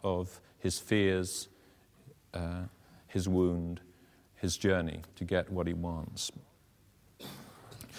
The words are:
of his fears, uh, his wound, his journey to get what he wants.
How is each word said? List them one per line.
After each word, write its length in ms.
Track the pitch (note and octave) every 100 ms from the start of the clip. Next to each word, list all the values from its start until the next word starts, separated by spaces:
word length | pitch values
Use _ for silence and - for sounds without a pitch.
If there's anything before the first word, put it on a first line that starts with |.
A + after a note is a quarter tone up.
of 360 | G2+ F2+ F2+ - - -
his 200 | F#2 -
fears, 720 | - G#2+ G2 F#2 F#2 - - - - - _ - - - _
uh, 280 | F2 E2+ F2 F#2+ - - - -
his 200 | G2 F#2
wound, 520 | F#2 F2+ F2 E2+ E2+ - - - - _ -
his 200 | F#2 -
journey 440 | G2+ F#2 E2 - - -
to 80 |
get 260 | F2 F#2 E2+
what 160 | F2+ E2+
he 60 |
wants. 580 | E2+ E2+ E2 - F#2+ - - - _ _ _ - - - - - - - - - - -